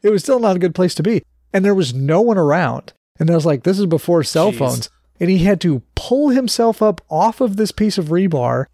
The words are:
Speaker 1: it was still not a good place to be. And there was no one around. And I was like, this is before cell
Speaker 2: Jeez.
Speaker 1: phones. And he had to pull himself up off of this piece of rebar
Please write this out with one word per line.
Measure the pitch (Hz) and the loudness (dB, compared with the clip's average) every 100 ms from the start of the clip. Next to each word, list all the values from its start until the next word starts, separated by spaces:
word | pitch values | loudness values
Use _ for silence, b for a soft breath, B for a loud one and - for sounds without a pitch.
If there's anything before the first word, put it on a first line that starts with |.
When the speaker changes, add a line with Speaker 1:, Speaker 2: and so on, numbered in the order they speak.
Speaker 1:
it | 208 | 2
was | 208 | 0
still | - 254 | 0 0
not | 226 180 | 2 0
a | |
good | 180 160 | -2 0
place | 185 - | -2 0
to | |
be. | 170 208 - _ _ | -2 -2 -4 _ _
And | 190 | 0
there | 202 190 | 2 0
was | 143 | 0
no | 127 139 165 | -2 0 2
one | 233 202 | 2 2
around. | 151 160 143 120 - _ _ _ | 2 0 0 -4 -12 _ _ _
And | 156 | 0
I | 170 | 2
was | 156 | 2
like, | 139 | 0
this | 175 190 | -2 -2
is | 196 | 0
before | 160 - 170 | -2 2 0
cell | 147 160 190 | 0 0 0
Speaker 2:
Jeez. | 120 | 0
Speaker 1:
phones. | 135 120 - _ _ _ | -4 -4 -8 _ _ _
And | 175 | 0
he | 190 | 2
had | 180 190 | 2 0
to | 175 135 - - | 0 -2 -4 -10
pull | - 254 294 | -2 0 2
himself | 254 247 - 233 220 | 2 0 0 0 2
up | 214 175 _ | 0 -2 _
off | 156 214 - | -2 0 0
of | 247 196 | -2 0
this | 214 | -4
piece | - 214 190 | 0 -2 0
of | 156 | -2
rebar | 170 190 147 123 123 139 | 0 0 0 -2 -2 -6